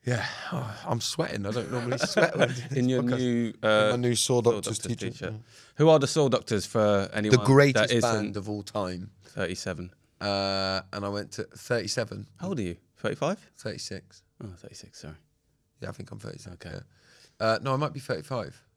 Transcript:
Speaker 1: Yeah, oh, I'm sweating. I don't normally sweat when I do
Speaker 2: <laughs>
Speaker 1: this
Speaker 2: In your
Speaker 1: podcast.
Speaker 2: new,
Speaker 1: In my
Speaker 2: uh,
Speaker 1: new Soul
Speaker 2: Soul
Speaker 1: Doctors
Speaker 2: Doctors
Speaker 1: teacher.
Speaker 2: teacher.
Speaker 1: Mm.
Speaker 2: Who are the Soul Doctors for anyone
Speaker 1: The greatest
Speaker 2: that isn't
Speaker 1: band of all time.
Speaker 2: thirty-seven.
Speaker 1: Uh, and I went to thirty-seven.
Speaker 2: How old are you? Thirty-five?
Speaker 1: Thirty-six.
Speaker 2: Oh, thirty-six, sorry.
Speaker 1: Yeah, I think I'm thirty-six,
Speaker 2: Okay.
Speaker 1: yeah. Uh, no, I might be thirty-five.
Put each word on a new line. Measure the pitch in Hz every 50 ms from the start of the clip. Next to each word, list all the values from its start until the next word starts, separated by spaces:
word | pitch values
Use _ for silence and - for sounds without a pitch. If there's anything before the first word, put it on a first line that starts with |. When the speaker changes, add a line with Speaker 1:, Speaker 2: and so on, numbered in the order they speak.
| _ 123
Speaker 1:
Yeah, | 123 113 - - - - - -
oh, | 180 170 127 110 104 110 - 180
I'm | 143 117
sweating. | - - - - 160 - - - 101
I | 98
don't | 107 120 110 -
normally | 123 123 120 123 127 131
sweat | 156 - - 214 196 175 -
when | 165 175 127
I | 127
do | -
Speaker 2:
<laughs> | - -
Speaker 1:
this | 139 143
Speaker 2:
In | 123 127
your | 131 127 120
Speaker 1:
podcast. | 120 127 127
Speaker 2:
new, | 127 123 120 120 117 113
Speaker 1:
In | - -
my | - 107 107 107 107 107
Speaker 2:
uh, | 110
Speaker 1:
new | 123 123 123 120
Soul | 110 - - 131 123
Speaker 2:
Soul | 113 120 117
Speaker 1:
Doctors | 104 101 - 110 -
Speaker 2:
Doctors | - 113 120 113
Speaker 1:
teacher. | - 95
Speaker 2:
teacher. | - - - 90
Speaker 1:
Mm. | 107 110 - _ - - - - _
Speaker 2:
Who | - 147 160
are | 160 151
the | 135 135
Soul | - 160 147 135
Doctors | 120 117 - - 117 101 87
for | - - 117 107 104 104 98 98 - -
anyone | 107 107 107 110 127
Speaker 1:
The | 107
greatest | 117 135 139 143 143 127 117 107 98
Speaker 2:
that | 120
isn't | 117 113 120
Speaker 1:
band | 113 107 104 104 101 101
of | 95 104
all | 104 104 98
time. | - - 107 98 92 90 87 92 101 _ _ -
Speaker 2:
thirty-seven. | - - - 98 85 92 - - - 90 80 87 90 - _ _ _ _ _
Speaker 1:
Uh, | - 104 101 98 98 98 98 98 95 95 95 95 92 - -
and | 104 101
I | 101
went | 101 104 101 - -
to | - -
thirty-seven. | - - - - - 123 117 95 104 - - 117 - 95 98 104 - _ _
Speaker 2:
How | - 185
old | 196 139
are | 101
you? | 87 85 - _ _ _ _
Thirty-five? | - 113 104 - 135 151 196 - - - _ -
Speaker 1:
Thirty-six. | - 113 101 - - - 104 95 - _ - - _ _ _ _ -
Speaker 2:
Oh, | 104 90 85
thirty-six, | - - - - - - _ -
sorry. | - 76 82 - _ _ _ _ _ _ _ _ _ _ _ _
Speaker 1:
Yeah, | - -
I |
think | - - - -
I'm | - 104
thirty-six, | 104 - - - - - 90
Speaker 2:
Okay. | 87 - 90 -
Speaker 1:
yeah. | 92 - _ _ _ _ _ - - - - _ _ 107
Uh, | 113 113 104
no, | 113 135 135
I | 135
might | 151 147 -
be | 147
thirty-five. | - - 127 82 76 - 135 120 98 67 - - _ _ _